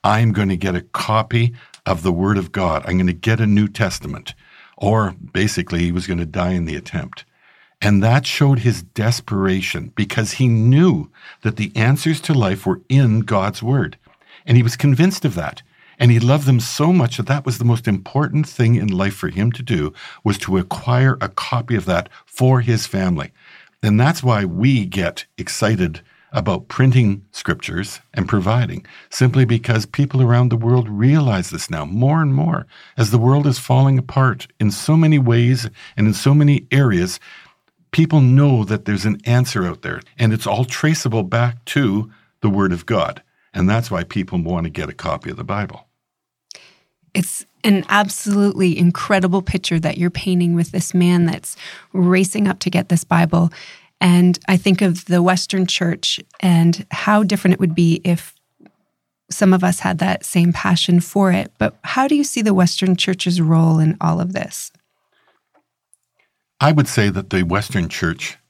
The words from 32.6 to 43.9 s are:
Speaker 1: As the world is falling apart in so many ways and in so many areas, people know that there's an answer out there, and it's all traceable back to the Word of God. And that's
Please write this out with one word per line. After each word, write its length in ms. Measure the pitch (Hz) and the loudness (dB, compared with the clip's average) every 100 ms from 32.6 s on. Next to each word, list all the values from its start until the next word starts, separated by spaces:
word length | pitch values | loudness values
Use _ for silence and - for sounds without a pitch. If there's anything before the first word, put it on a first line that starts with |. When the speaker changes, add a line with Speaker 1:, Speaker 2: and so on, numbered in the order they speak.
| - - - - | -8 -20 -14 -4
Speaker 1:
As 140 | 107 | 0
the 80 | 120 | 2
world 280 | 120 139 143 | 4 2 2
is 120 | 127 | -2
falling 400 | - 127 135 135 | 0 2 4 2
apart 480 | 127 - 131 107 - _ | 0 0 0 0 -10 _
in 100 | 107 | -2
so 260 | 101 - 160 | -2 0 2
many 220 | 160 151 | 4 4
ways 500 | 123 117 120 127 113 - - - | 4 2 2 0 -4 -12 -14 0
and 100 | 107 | 0
in 80 | |
so 180 | 95 139 | 2 2
many 340 | 147 147 143 - | 4 4 2 0
areas, 480 | 135 131 92 90 - - - - _ _ _ _ | 2 2 2 -2 -6 -16 -20 -20 _ _ _ _
people 300 | - 160 156 | 0 2 4
know 440 | 127 135 143 123 | 6 6 4 2
that 200 | 101 107 | 0 -4
there's 200 | - 101 | -2 -2
an 160 | 104 101 - | -2 -4 0
answer 400 | 123 123 107 90 | 0 0 -2 -4
out 160 | 85 | -6
there, 180 | 87 85 - - | -10 -12 -14 -2
and 140 | 110 | 0
it's 140 | 110 - | 0 -2
all 180 | 101 | -2
traceable 600 | 123 - 151 156 123 113 | -2 -2 -2 0 -2 -4
back 380 | 92 117 120 120 | -2 0 -2 -4
to 460 | - 147 123 98 110 _ _ _ | -6 -2 0 -2 -6 _ _ _
the 80 | 110 | -2
Word 240 | 98 95 | 0 0
of 140 | 87 - | -2 -4
God. 340 | 107 78 - _ _ _ | -2 -2 -8 _ _ _
And 160 | 98 90 | -2 0
that's 220 | 110 117 | 0 -2